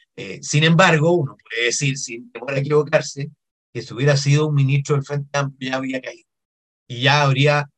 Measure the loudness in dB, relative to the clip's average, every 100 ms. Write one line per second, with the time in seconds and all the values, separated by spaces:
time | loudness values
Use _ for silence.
0 | _ -16 -14 -12 -2 2 4 6 6 4
1 | 4 2 -2 -8 -10 -4 -2 0 -4 -4
2 | -10 -14 -14 -12 -6 -4 0 0 2 -2
3 | -2 -10 -12 _ _ _ _ -14 -10 -2
4 | 2 2 2 2 2 0 2 0 0 -2
5 | -2 -8 -4 -4 -4 -6 -6 -6 -4 -8
6 | -10 -16 _ _ _ _ _ _ -14 -2
7 | 2 4 4 4 4 2 -2